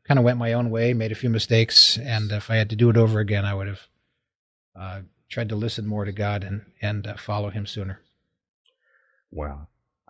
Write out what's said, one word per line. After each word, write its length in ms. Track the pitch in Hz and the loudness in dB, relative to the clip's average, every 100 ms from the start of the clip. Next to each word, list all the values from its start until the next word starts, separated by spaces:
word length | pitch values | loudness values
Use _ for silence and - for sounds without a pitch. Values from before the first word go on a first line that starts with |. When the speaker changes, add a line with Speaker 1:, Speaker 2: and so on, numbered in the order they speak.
| - | 2
Speaker 1:
kinda 160 | 120 | 4
went 160 | 120 123 | 4 2
my 140 | 117 | 0
own 180 | 120 120 | 0 0
way, 240 | 113 120 120 | 0 0 0
made 160 | 110 | -2
a 40 | 110 | -4
few 140 | 123 | -2
mistakes. 720 | 113 - 113 113 - - 113 | -2 2 4 6 6 6 4
And 320 | 127 110 107 | -2 -2 -2
if 180 | 104 - | -4 -2
I 60 | 113 | 0
had 160 | 107 | 0
to 40 | 110 | 4
do 140 | 120 | 6
it 80 | 113 | 6
over 220 | 113 107 | 4 2
again, 260 | 104 101 98 | 0 0 -2
I 80 | |
would 140 | 98 98 | -4 -6
have, 140 | 95 - _ _ _ _ _ _ _ _ 90 | -10 -16 _ _ _ _ _ _ _ _ -16
uh, 260 | 92 95 90 _ _ | -12 -12 -16 _ _
tried 200 | - 110 | -8 -4
to 60 | 107 | -4
listen 300 | 113 - 104 | -4 -4 -4
more 200 | 104 101 | -4 -4
to 60 | |
God 320 | 98 101 104 | -4 -2 -2
and, 200 | 95 98 - _ | -4 -8 -10 _
and, 240 | 104 104 107 | -6 -4 -6
uh, 120 | 101 | -10
follow 340 | - 104 101 | -6 -6 -4
him 160 | 101 101 | -6 -8
sooner. 340 | - 95 92 _ _ _ _ _ _ _ _ _ _ _ _ _ | -8 -8 -10 _ _ _ _ _ _ _ _ _ _ _ _ _
Speaker 2:
Wow. 360 | 90 73 71 76 _ _ _ | -8 -8 -10 -16 _ _ _